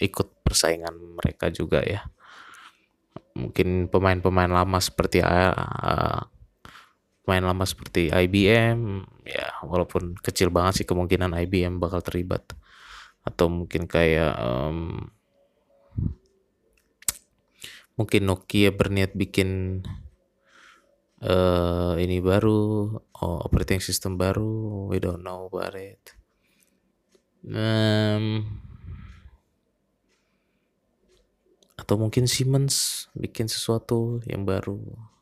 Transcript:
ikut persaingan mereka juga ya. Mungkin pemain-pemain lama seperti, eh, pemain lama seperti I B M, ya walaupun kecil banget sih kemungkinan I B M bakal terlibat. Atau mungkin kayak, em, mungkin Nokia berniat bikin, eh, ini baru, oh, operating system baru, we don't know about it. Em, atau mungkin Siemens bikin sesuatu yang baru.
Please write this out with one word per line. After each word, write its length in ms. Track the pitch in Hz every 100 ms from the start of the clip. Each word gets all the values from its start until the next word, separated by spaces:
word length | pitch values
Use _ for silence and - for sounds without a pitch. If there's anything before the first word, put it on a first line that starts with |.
ikut 400 | 98 - - _
persaingan 720 | - - 80 82 82 85 85
mereka 320 | 85 82 - 85
juga 300 | 80 82 80
ya. 320 | - 104 - - - - - - - _ _ _ _ - - -
Mungkin 480 | 64 - 90 92 90
pemain-pemain 640 | 95 95 90 90 92 90
lama 320 | 90 92 92
seperti, 400 | - - 90 90
eh, 960 | 85 87 92 - - - 50 - 50 - - _ - _ - - - _ _ _
pemain 220 | - 92 92
lama 80 | 92
seperti 480 | 92 - - 90 80
I 160 | 90 90
B 240 | 101 98
M, 560 | 113 117 117 107 98 - -
ya 320 | - 67 - -
walaupun 560 | 78 90 85 92 87 87
kecil 320 | - - 90
banget 320 | 87 92 -
sih 40 | -
kemungkinan 480 | 90 90 92 92 85
I 80 | 90
B 160 | 95
M 160 | 87 90
bakal 240 | 87 90
terlibat. 480 | - 90 90 92 - - - - - - - _
Atau 240 | - - 85
mungkin 400 | 85 85 82 85
kayak, 480 | 85 82 80 78
em, 720 | - 58 62 76 82 82 - - _ _ _ _ _ _ _ _ - - - _ _ _ _ _ _ _ _ - - _ _ _ _ - - _
mungkin 320 | - 104 104 98
Nokia 480 | 92 - 104 98
berniat 400 | 98 98 98 95
bikin, 640 | 95 95 - 92 95 92 92 - - - _ _ _ _ _ - _ _ _ _ _
eh, 720 | 107 92 90 87 87 87 87 85
ini 160 | 90 90
baru, 720 | 92 101 110 107 107 107 104 107
oh, 400 | - - 87 85 -
operating 320 | - 90 95
system 400 | - 90 95 92
baru, 720 | 92 107 110 110 110 101 98
we 80 | 95
don't 240 | 90 87
know 240 | 92 90 92
about 320 | 92 92 95
it. 400 | 98 104 - - _ _ _ _ _ _ _ _ _ _ _ _
Em, 1040 | 110 107 110 110 110 107 107 107 107 110 107 - - - - - - - - _ _ _ _ _ _ _ _ _ _ _ _ _ _ _ _ _ _ _ _ _ _ _ _
atau 240 | - - 104
mungkin 320 | 110 123 123
Siemens 800 | - 131 139 139 - - - - -
bikin 320 | - - 110
sesuatu 720 | - - 113 - 117 117 120 113
yang 160 | 98 98
baru. 320 | 98 98 104 104 107 113 _